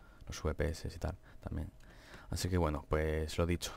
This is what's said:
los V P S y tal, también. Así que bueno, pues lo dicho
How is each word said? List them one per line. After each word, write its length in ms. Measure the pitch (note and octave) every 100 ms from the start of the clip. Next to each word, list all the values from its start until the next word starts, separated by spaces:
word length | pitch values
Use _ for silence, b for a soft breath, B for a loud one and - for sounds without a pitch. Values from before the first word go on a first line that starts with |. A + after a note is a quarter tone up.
| B B -
los 180 | - -
V 80 |
P 160 | D2+ D2
S 180 | - -
y 120 | -
tal, 180 | E2 F#2 B B
también. 320 | - A2+ D#2 - B B B B B
Así 180 | - -
que 120 | F#2
bueno, 260 | D#2+ D2 -
pues 500 | D#2 D#2 D#2 D#2 -
lo 60 | E2+
dicho 260 | E2+ -